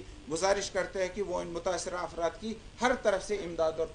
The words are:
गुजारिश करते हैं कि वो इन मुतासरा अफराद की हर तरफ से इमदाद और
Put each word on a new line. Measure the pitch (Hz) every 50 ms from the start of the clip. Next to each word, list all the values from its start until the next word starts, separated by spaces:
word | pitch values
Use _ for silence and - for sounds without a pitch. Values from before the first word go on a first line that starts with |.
| - - - - - -
गुजारिश | 147 165 180 190 202 202 190 -
करते | - 190 175 - - 196 185
हैं | 180 180
कि | 208 196
वो | 175 180 175 175
इन | 175
मुतासरा | 170 170 175 190 180 170 - 190 175 175
अफराद | 175 165 170 165 170 160 165
की | - 214 226 214 - - - - -
हर | 220 254 262 240 -
तरफ | 220 196 185 -
से | - 214
इमदाद | 196 - 170 170 160 165 160 160 160
और | 160 160